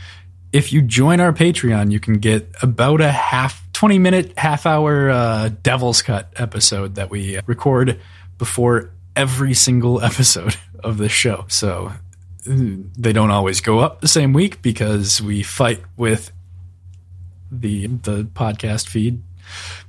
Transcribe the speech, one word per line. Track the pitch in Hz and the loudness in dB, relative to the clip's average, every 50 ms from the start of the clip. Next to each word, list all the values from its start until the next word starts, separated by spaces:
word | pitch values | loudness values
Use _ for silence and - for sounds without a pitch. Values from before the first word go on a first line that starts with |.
| - - - - - - - - - - - | -20 -20 -20 -20 -20 -20 -20 -20 -10 0 0
If | 143 147 - - | 0 2 2 2
you | 156 143 | 2 2
join | 117 110 127 131 151 175 175 | 2 2 2 4 4 4 4
our | 180 175 156 | 4 2 2
Patreon, | - 165 170 170 - - 120 113 104 101 104 104 | 4 2 2 2 2 0 0 2 2 2 0 0
you | 104 | 0
can | - - 110 104 | 0 0 0 2
get | 101 110 110 107 - 87 90 - - | 2 2 2 0 -2 -6 -6 -2 0
about | 131 117 - 120 139 151 156 | 0 2 2 2 2 4 4
a | 156 147 | 4 2
half, | 139 123 - - - 127 131 135 - - - - - | 2 0 0 0 0 0 -2 -2 -4 -8 -14 -14 -2
twenty | - - 214 202 190 | 0 2 4 4 4
minute, | 180 185 180 180 175 - - - | 4 4 4 2 0 -2 -4 -4
half | - 156 147 143 - | -2 -2 -2 0 0
hour, | 165 156 151 151 151 147 143 139 135 | 0 2 2 2 2 2 2 2 2
uh, | 131 120 120 117 113 110 107 110 107 92 - | 2 2 2 2 0 0 -2 -2 -4 -2 -2
Devil's | 131 127 131 127 123 113 - | 0 0 2 0 0 0 0
Cut | - - 113 98 92 87 - | 2 2 0 0 0 -4 -8
episode | - 123 110 - 104 - - 104 98 98 98 98 | -6 -6 -6 -2 0 0 0 0 -2 -4 -6 -6
that | 101 98 90 | -8 -8 -6
we | 101 101 98 95 98 95 95 | -6 -6 -6 -6 -6 -6 -4
record | 110 117 - - 143 135 123 131 127 113 90 - - - - - - - - | -4 -4 0 2 2 2 4 2 2 0 -4 -8 -16 -20 -20 -20 -20 -12 -10
before | 120 - - - 120 120 120 113 - - - - - - - | -8 -6 -2 0 2 2 2 2 0 -4 -12 -20 -20 -6 -4
every | 139 139 131 131 127 139 135 131 | -2 -2 0 0 -2 0 0 2
single | 120 - - 127 123 117 123 123 117 110 | 2 2 2 2 2 2 2 2 2 0
<laughs> | |
episode | 117 107 - 131 - - - 85 107 107 - - - - - - | 0 0 2 2 2 2 0 -2 -4 -4 -4 -8 -16 -18 -10 -6
of | 110 113 | -4 -2
this | 104 104 104 | -2 -2 0
show. | - - - 123 104 87 - 95 | 0 0 0 0 -2 -2 -6 -6
So, | - - - 101 87 90 92 92 104 - - - - - - - - - - | -4 -2 -2 -2 -4 -4 -6 -10 -12 -14 -16 -20 -20 -20 -20 -20 -20 -16 -6
mm, | 123 135 131 127 110 95 95 98 95 90 | -2 -2 0 0 -2 -4 -6 -10 -12 -10
they | 120 117 113 107 | -4 -2 0 2
don't | 110 110 107 101 | 4 4 4 2
always | 101 98 95 95 - | 2 0 0 -2 -2
go | - - 110 113 | 0 2 2 4
up | 131 160 - - | 2 2 0 -2
the | - | 0
same | 151 - 165 143 135 131 | 2 2 4 4 4 4
week | 147 190 202 - - - | 4 2 2 -2 -2 -2
because | 123 110 - 110 107 107 104 101 101 - - | -2 -2 0 0 0 0 0 0 0 -2 -2
we | 107 104 104 101 98 | -2 -2 -4 -4 -4
fight | - - - 131 117 117 90 87 - - | -4 -2 0 2 2 0 -2 -6 -14 -8
with | - 120 113 110 110 - - - - - - - - - - - - - - - - - - - - - - - - - - | -2 0 0 0 0 -4 -8 -18 -20 -20 -20 -20 -20 -20 -20 -20 -20 -20 -20 -20 -20 -20 -20 -20 -20 -20 -20 -20 -20 -18 -14
the, | 135 123 120 104 104 101 98 110 | -10 -6 -4 -4 -2 -4 -4 -6
the | 131 120 - - 104 104 107 | -6 -6 -4 -4 -4 -4 -6
podcast | 110 - - 123 110 107 107 - 110 107 113 - - | -6 -6 -4 -2 -2 -2 -4 -4 -4 -4 -4 -6 -4
feed, | - 113 107 117 120 120 - - - - - - - - - - - - - | -2 0 0 0 -2 -4 -8 -14 -20 -20 -20 -18 -16 -14 -14 -14 -14 -16 -18